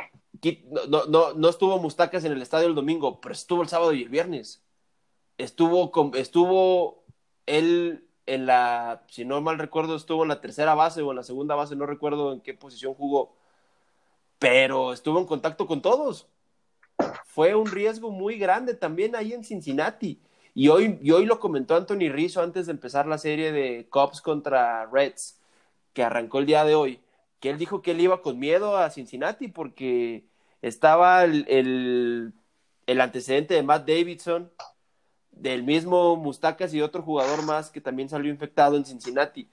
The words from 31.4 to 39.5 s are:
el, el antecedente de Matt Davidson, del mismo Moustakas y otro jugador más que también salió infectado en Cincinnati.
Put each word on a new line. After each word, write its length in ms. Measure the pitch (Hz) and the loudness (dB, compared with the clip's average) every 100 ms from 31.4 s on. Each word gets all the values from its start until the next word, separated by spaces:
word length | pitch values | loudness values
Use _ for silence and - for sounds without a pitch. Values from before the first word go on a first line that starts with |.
| - | 2
el, 840 | 135 127 127 123 123 120 117 113 - _ _ _ _ - | 2 2 -2 0 0 0 -4 -8 -16 _ _ _ _ -2
el 140 | 127 | 0
antecedente 540 | 127 127 131 139 156 | 0 -2 -2 -2 2
de 80 | 165 | 0
Matt 260 | 139 156 143 | 2 0 2
Davidson, 600 | 165 170 170 175 170 175 _ - _ _ _ _ _ _ | 0 0 -6 -4 -4 -6 _ -20 _ _ _ _ _ _
del 320 | - 131 127 | -10 -6 -4
mismo 540 | 127 160 170 180 175 165 | 0 0 2 4 4 2
Moustakas 580 | 147 131 160 160 180 | -4 -2 -4 -2 -6
y 80 | 156 | -2
otro 200 | 151 175 | -4 -4
jugador 420 | 160 147 135 151 | -4 -2 0 -2
más 260 | 156 151 151 | -2 -4 -4
que 100 | 147 | -12
también 280 | 139 131 135 | -8 -8 -6
salió 220 | 147 147 | -6 -6
infectado 460 | 143 147 - 143 147 | -6 -4 2 4 4
en 80 | |
Cincinnati. 640 | 135 123 123 135 147 135 113 | -2 -10 -6 -2 -2 -4 -20